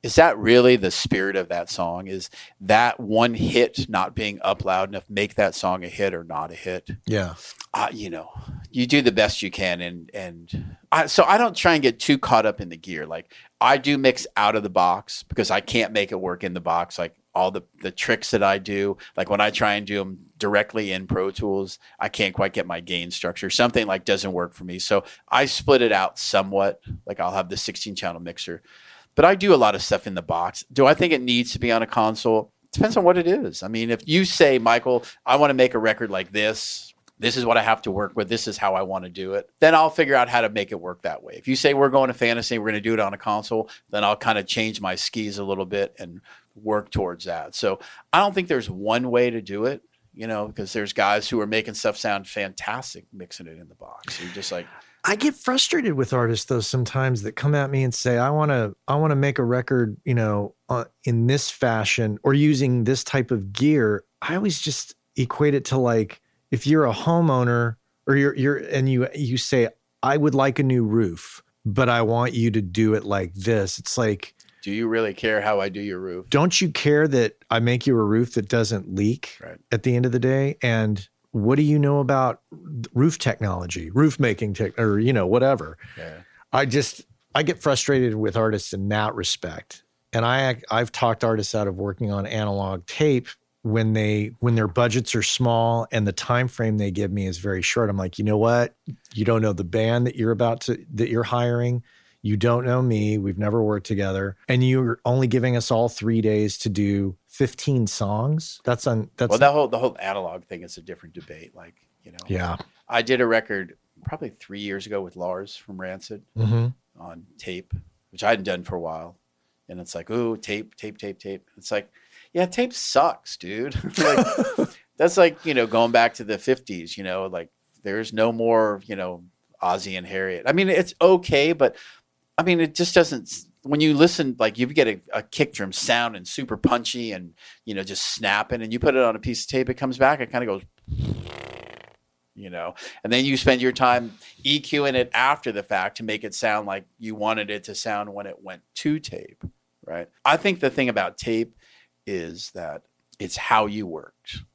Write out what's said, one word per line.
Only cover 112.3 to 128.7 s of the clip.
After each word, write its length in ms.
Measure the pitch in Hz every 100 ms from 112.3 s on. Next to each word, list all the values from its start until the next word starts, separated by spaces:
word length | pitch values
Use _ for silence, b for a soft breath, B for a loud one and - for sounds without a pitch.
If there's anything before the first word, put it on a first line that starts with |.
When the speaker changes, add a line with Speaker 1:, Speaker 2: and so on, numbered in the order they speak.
| 95 87 87 b b _
Speaker 1:
I 140 | 117
did 180 | 117 127
a 80 | 120
record 500 | 113 110 101 90 - _ _
probably 260 | - 156 135
three 320 | - - 101
years 240 | 101 98 101
ago 160 | 104
with 140 | 90 90
Lars 400 | 90 92 101 -
from 260 | - 95
Rancid 420 | 92 92 - 107 _ -
Speaker 2:
Mm-hmm. 300 | 110 117 120 127 _ _
Speaker 1:
on 260 | 85 85 98 _
tape, 360 | - 92 - - - _ _
which 120 | -
I 60 | 101
hadn't 160 | 110 98
done 180 | 90
for 120 | 87 90
a 40 |
while. 360 | 82 80 82 90 _ _ _ _ _
And 120 | 90
it's 160 | 90 85
like, 160 | 85
"Ooh, 260 | 113 117 110
tape, 380 | - 104 104 _
tape, 220 | 107 107
tape, 180 | 101 95
tape." 280 | 101 98 _ _
It's 140 | -
like, 200 | 104 101 b b b b
"Yeah, 140 | 170 180
tape 260 | 185 247
sucks, 640 | 240 - 135 160 - - -
dude." 380 | 87 107 135 -
<laughs> 220 | - -
Like, 260 | - 285 640 622 539 494 - B
Speaker 2:
<laughs> 140 | B _
Speaker 1:
that's 200 | 165 175
like, 260 | 170 151 160
you 80 |
know, 140 | 135 113
going 240 | 113 117
back 240 | 117 117 -
to 80 |
the 140 | 107 101
fifties, 580 | - 131 - 92 85 -
you 60 |
know, 240 | 95 92 95
like, 220 | 90 82 _ _ _
there's 300 | 101 104 110
no 180 | 110 113
more, 500 | 113 117 113 110